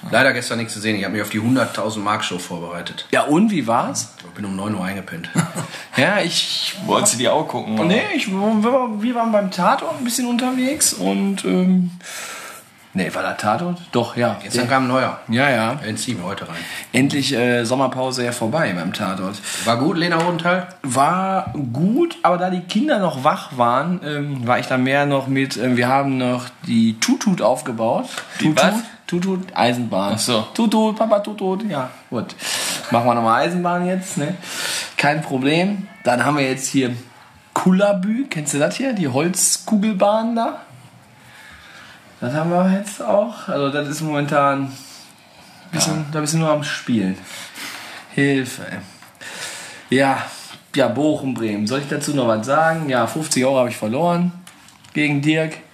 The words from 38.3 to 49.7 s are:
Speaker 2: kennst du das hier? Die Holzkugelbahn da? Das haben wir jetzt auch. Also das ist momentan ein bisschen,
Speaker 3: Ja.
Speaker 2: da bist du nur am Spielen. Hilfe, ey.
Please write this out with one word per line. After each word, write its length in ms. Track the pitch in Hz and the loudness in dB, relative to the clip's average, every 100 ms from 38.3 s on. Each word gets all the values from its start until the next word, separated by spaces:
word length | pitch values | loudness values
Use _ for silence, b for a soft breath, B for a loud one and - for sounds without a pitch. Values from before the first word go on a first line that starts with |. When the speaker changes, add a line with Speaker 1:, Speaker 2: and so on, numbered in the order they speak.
Speaker 2:
kennst 240 | 160 147 | -4 -2
du 40 | 143 | 0
das 160 | 160 - | 0 0
hier? 160 | 262 | -4
Die 160 | 214 147 | 0 0
Holzkugelbahn 1300 | 127 170 185 - - - 214 214 190 202 220 226 233 | 0 0 0 0 0 0 2 2 2 2 4 0 0
da? 240 | 233 285 - - - - - - B B B B B B B B B - | -2 -6 -16 -20 -20 -20 -20 -20 B B B B B B B B B -10
Das 120 | 120 | -4
haben 180 | 147 165 | -2 0
wir 220 | 175 185 196 | 4 4 2
jetzt 240 | 214 - | -2 -6
auch. 460 | 220 196 220 - - | 2 2 2 -6 -6
Also 200 | 143 139 | -2 0
das 160 | 147 147 | 0 -4
ist 120 | 151 | -4
momentan 640 | 156 147 147 147 139 139 | -2 -2 2 4 4 2
ein 80 | 135 123 B B B - - - - - - | -4 -8 B B B -20 -20 -20 -20 -20 -8
bisschen, 240 | 165 - 156 | -2 -2 -2
Speaker 3:
Ja. 60 | 143 | -4
Speaker 2:
da 80 | 151 | -4
bist 120 | 151 | -2
du 60 | 160 | 0
nur 100 | 160 | 2
am 140 | 147 | 2
Spielen. 540 | 143 - - 117 95 95 B B B B B B B B B | 0 -6 0 0 0 -4 B B B B B B B B B
Hilfe, 480 | - 143 139 123 - - | 0 2 2 -2 -8 -10
ey. 1300 | 92 - - - - - - - - - | -10 -12 -20 -20 -18 -16 -12 -12 -12 -16